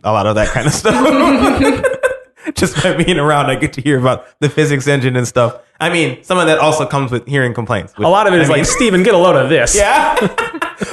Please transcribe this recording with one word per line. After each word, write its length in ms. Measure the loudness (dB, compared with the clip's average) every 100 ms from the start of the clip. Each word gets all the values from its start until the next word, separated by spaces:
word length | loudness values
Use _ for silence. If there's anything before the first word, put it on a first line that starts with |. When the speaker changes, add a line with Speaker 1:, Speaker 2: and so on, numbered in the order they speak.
Speaker 1:
a 80 | -2
lot 160 | 0 0
of 80 | 0
that 140 | 0
kind 180 | -2 -2
of 60 |
stuff. 200 | -2 -2 0
<laughs> 1600 | 2 2 2 2 2 2 0 0 -2 -2 -4 -6 -12 _ -12 -4
Just 280 | -4 0
by 100 | -2 0
being 160 | 0 0
around, 320 | 0 0 0
I 60 | -2
get 180 | -4
to 80 | -4
hear 160 | -2 0
about 300 | 0 -2 -6 _
the 80 | -2
physics 360 | 0 0 0 0
engine 280 | 0 0 0
and 100 | 0
stuff. 320 | 0 0 -2 -16 -6
I 100 | -2
mean, 340 | 0 -2 -4
some 140 | -4 0
of 100 | 2
that 120 | 2
also 260 | 2 0 -2
comes 240 | -2 -2
with 160 | -4 -2
hearing 280 | -2 0
complaints. 440 | -2 -4 -4 -6 -4
Which, 80 | 0
Speaker 2:
A 40 |
lot 180 | 2 4
of 60 |
it 80 | 2
is 80 | 2
Speaker 1:
I 40 |
mean, 60 | 2
Speaker 2:
like, 80 | 0
"Steven, 320 | 0 2 2
get 120 | 4
a 40 | 4
load 200 | 4 2
of 120 | 2
this." 260 | 0 2 0
Speaker 1:
Yeah. 400 | 2 2 0 0
<laughs> 400 | -2 -4 -6 -8 -10 -8 -10